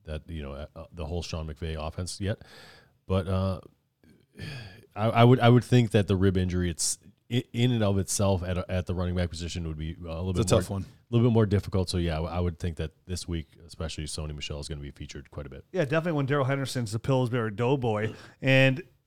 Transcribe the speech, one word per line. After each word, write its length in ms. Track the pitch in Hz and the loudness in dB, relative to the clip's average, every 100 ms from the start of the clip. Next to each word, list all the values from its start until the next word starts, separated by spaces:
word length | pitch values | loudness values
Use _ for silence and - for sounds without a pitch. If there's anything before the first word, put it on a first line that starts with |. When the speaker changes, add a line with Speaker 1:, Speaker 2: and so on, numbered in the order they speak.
| - | -10
Speaker 1:
that, 160 | 78 - | -10 -8
you 160 | 80 | -10
know, 80 | 69 | -10
uh, 140 | 69 76 82 | -10 -12 -16
uh, 80 | 82 | -16
the 120 | 85 73 | -12 -6
whole 180 | 87 | -6
Sean 240 | - 85 78 | -6 -6 -8
McVay 280 | 73 80 78 | -8 -8 -6
offense 400 | 78 - 90 - | -8 -8 -10 -6
yet. 180 | 95 - - - - - _ _ - | -6 -6 -10 -20 -20 -20 _ _ -2
But, 200 | 95 92 | -2 0
uh, 340 | 95 95 92 - _ _ _ _ _ _ - - 131 - - - 101 | 0 -2 -4 -10 _ _ _ _ _ _ -14 -12 -12 -14 -20 -14 -4
I, 140 | 113 | 2
I 140 | 113 | 6
would, 160 | 120 127 | 8 8
I 100 | 117 | 8
would 140 | 120 | 6
think 280 | - 123 113 | 6 4 6
that 160 | 107 95 | 4 4
the 80 | 95 | 4
rib 220 | 98 92 | 4 4
injury, 320 | 92 90 87 | 2 0 -2
it's 280 | - - - - _ - | -2 -4 -4 -10 _ -6
i-, 120 | 120 - | -4 -2
in 180 | 117 127 | 0 2
and 120 | 117 | 4
of 140 | 101 98 | 2 2
itself 460 | 90 - 98 92 | 0 0 2 2
at 140 | 87 90 | 0 -4
a, 80 | - | -2
at 160 | 92 87 | -4 -2
the 80 | |
running 220 | 90 90 90 | -2 -2 0
back 140 | 82 | -2
position 380 | 82 85 90 82 | -4 -8 -6 -6
would 100 | 78 | -6
be 180 | 80 82 | -8 -8
a 220 | 85 80 | -8 -6
little 80 | 92 | -2
Speaker 2:
It's 80 | 90 | 0
Speaker 1:
bit 120 | 101 | 4
Speaker 2:
a 40 | 117 | 2
Speaker 1:
more, 60 | |
Speaker 2:
tough 80 | 92 | 2
one. 120 | 98 | -6
Speaker 1:
a 20 | - - - | -8 -14 -2
little 140 | 117 120 | 2 4
bit 40 | |
more 120 | 113 104 | 4 4
difficult. 440 | 101 - 95 90 | 2 0 -2 -2
So 80 | 90 | -2
yeah, 160 | 85 | -2
I, 20 | 80 | -2
w-, 160 | 80 87 | -4 -2
I 40 | |
would 200 | 87 80 | -2 -2
think 180 | 87 80 | -6 -6
that 140 | 78 - - | -8 -10 -10
this 200 | 87 - | -8 -6
week, 200 | 85 78 - 80 | -6 -8 -16 -18
especially 400 | - 80 - 76 | -10 -8 -8 -8
Sony 300 | - 76 73 | -8 -8 -8
Michel 240 | - 73 | -8 -8
is 80 | 73 | -8
gonna 140 | 73 | -10
be 100 | 71 | -12
featured 400 | - 73 73 - | -12 -14 -14 -14
quite 140 | 73 71 | -12 -12
a 20 | |
bit. 160 | - - | -14 -8
Speaker 3:
Yeah, 140 | 180 139 | -4 -2
definitely 280 | 160 170 147 | 0 0 0
when 80 | 131 | 0
Darrell 180 | 147 127 | 0 0
Henderson's 460 | 139 127 131 110 | -2 -4 -4 -4
the 80 | 113 | -4
Pillsbury 520 | - 131 123 123 110 | 0 0 2 -2 -2
Doughboy, 640 | 101 120 139 120 104 107 - - - | -2 0 0 0 -2 -4 -6 -20 -4
and 420 | 135 135 135 131 - _ | 4 6 6 2 -6 _